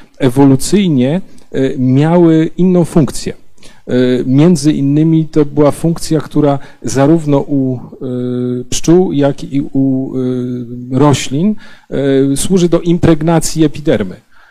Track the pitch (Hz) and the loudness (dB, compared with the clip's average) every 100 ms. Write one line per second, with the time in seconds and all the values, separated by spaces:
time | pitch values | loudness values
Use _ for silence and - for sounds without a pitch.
0 | - - 135 127 139 135 - 196 185 139 | -20 -4 0 4 4 4 2 0 2 0
1 | 127 180 - - - - 135 - 127 135 | 0 -2 -6 -14 -10 -4 -4 -2 0 2
2 | 156 175 165 160 160 - 185 180 165 - | 4 4 4 4 0 0 2 2 2 2
3 | - - - - - - - - - 123 | 0 -2 -10 -12 -16 -20 -20 -18 -4 0
4 | 127 127 139 135 165 170 147 143 139 147 | 0 0 0 2 4 4 0 0 0 2
5 | 160 160 156 156 143 143 147 - 165 160 | 2 2 0 0 0 2 0 0 -2 -4
6 | - 156 - 151 147 139 - - - 120 | -2 -4 -2 0 0 0 -6 -12 -6 0
7 | 139 165 151 139 147 143 131 123 - - | 2 2 2 -2 0 -2 -2 -4 -10 -12
8 | 131 123 123 123 123 123 123 - - 175 | -8 -6 -6 -4 -4 -6 -4 -2 2 2
9 | 190 143 143 - - 139 147 135 135 131 | 2 0 0 -2 -6 -4 -2 -2 0 -2
10 | 135 131 127 127 123 123 120 123 123 131 | -4 -4 -4 -4 -6 -8 -10 -12 -6 0
11 | 147 135 - 139 202 208 - - - - | 2 2 -2 -2 -2 -4 -10 -20 -10 -4
12 | 139 135 139 139 - 185 170 170 175 170 | 0 2 0 0 0 2 2 0 0 0
13 | - 156 160 165 - 160 156 - 147 113 | 2 2 2 0 0 0 0 0 -2 -2
14 | 95 90 _ - - | -4 -10 _ -20 -20